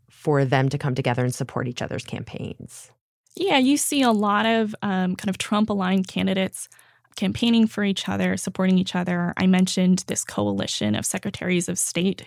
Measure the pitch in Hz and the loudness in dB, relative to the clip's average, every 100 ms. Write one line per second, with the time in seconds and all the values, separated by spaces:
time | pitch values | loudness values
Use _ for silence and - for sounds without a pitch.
0 | _ - - 143 135 135 135 143 143 127 | _ -6 0 2 4 4 2 0 -2 -2
1 | 131 123 127 - 127 120 123 123 - - | 0 0 0 -2 -6 -4 -6 -6 -6 -8
2 | - - - - - - - - - _ | -8 -10 -10 -12 -12 -12 -16 -20 -20 _
3 | _ _ _ - 381 294 262 285 - 285 | _ _ _ -4 0 4 4 2 2 2
4 | 254 214 208 208 220 226 214 220 208 185 | 2 2 2 2 2 2 0 -2 -2 0
5 | 185 180 202 190 - 208 220 202 185 190 | 0 -2 -4 -4 -2 0 2 0 0 0
6 | 185 185 190 190 190 - - - _ _ | 0 -2 0 0 -2 -6 -16 -18 _ _
7 | _ - 190 208 233 233 220 - 202 196 | _ -4 -2 0 2 4 4 2 -2 -2
8 | - 196 185 190 - - 185 185 185 180 | -2 -2 0 -2 -4 0 4 4 2 -2
9 | 180 175 175 - 185 185 185 - 185 180 | -2 -2 -2 2 4 4 4 2 4 4
10 | - - - - - 196 - - 214 - | 0 -6 -4 -2 -2 -2 -2 -2 -2 -2
11 | - 196 202 - 185 180 175 180 - 170 | -2 -6 -6 -6 -2 0 -2 -4 -2 0
12 | 190 180 | 0 -2